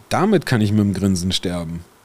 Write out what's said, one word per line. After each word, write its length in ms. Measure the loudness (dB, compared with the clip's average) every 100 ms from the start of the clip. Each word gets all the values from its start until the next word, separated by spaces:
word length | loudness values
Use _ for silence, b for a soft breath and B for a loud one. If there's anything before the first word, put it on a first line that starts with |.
| -4
damit 360 | -2 2 2 2
kann 160 | 0
ich 100 | 2
mit 100 | 2
dem 120 | 2
Grinsen 380 | 2 0 0 0
sterben. 480 | -2 -2 -4 -6 -10 -14 _